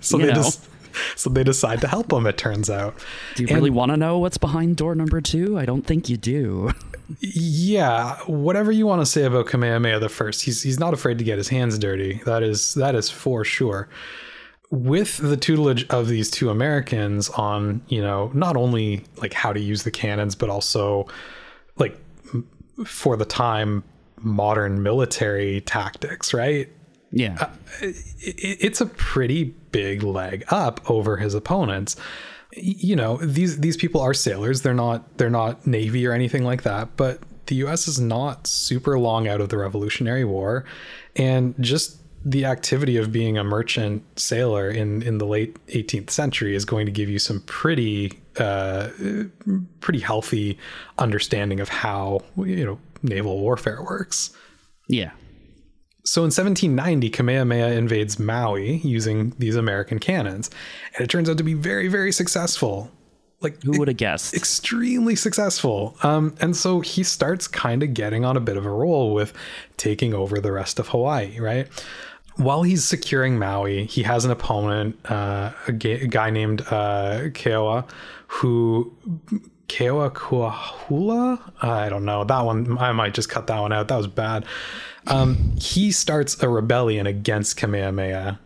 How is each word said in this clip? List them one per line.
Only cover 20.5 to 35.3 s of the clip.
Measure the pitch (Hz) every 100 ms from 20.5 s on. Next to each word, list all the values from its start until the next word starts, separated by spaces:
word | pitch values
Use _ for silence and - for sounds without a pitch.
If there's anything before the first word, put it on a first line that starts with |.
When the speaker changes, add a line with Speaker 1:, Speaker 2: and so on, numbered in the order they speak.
| 101 - 110 101 101 98 - - - - - - -
Speaker 1:
like, | 113 - - - -
m-, | 120 - - - - 220
for | - - 110
the |
time, | 107 - 120 107 104 104 - - _ -
modern | 110 101 104 107 101 98
military | 101 123 123 - 107 101 101 98
tactics, | - 117 110 - - - -
right? | 123 127 147 135 - - _ _
Speaker 2:
Yeah. | 123 156 165
Speaker 1:
Uh, | - - - -
it, | 196 - - -
it, | - 175 190 196
it's | 208 -
a | 247
pretty | - - 143 123 156 139 - -
big | - 98 101
leg | 101 95 92 98 -
up | 196 139 - -
over | 113 104 98
his | 104
opponents. | 104 - 190 127 95 101 - - - - - - -
Y-, | 185 196
you | 180
know, | 180 113 127
these, | 160 139 180 147
these | 160 160
people | 170 160
are | 131
sailors. | - 120 95 107 131
They're | 135
not, | 123 120 117 - -
they're | 120